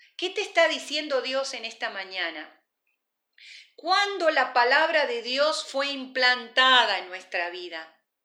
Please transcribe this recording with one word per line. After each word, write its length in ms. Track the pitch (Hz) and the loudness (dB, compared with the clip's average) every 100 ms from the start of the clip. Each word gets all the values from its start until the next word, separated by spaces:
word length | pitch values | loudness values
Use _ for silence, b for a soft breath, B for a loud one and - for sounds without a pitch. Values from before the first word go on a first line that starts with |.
| b - | b -8
¿Qué 140 | 359 | -6
te 100 | 392 | -4
está 260 | 403 339 320 | -2 4 4
diciendo 540 | 277 - 294 302 262 | 2 -6 -6 -4 -4
Dios 320 | 247 269 269 | -2 -4 -4
en 100 | 247 | -8
esta 280 | 226 220 233 | -12 -8 -8
mañana? 680 | 202 190 190 170 160 156 - _ _ _ _ _ _ _ _ B B B - | -8 -8 -6 -6 -6 -14 -18 _ _ _ _ _ _ _ _ B B B -10
Cuando 520 | 330 381 403 392 330 | 0 0 0 0 2
la 200 | 302 254 | 2 2
palabra 540 | 247 240 285 320 320 262 | 2 4 4 4 2 0
de 160 | 240 | -2
Dios 440 | 226 262 302 302 - | -4 0 0 0 -4
fue 220 | 269 277 | -4 -4
implantada 1080 | 277 262 262 247 247 233 - 262 254 220 190 | -4 -8 0 2 2 0 2 6 6 6 0
en 100 | 180 | -4
nuestra 420 | 185 - 185 175 | -12 -8 -4 -4
vida. 440 | 180 175 165 160 _ _ _ | -6 -10 -12 -14 _ _ _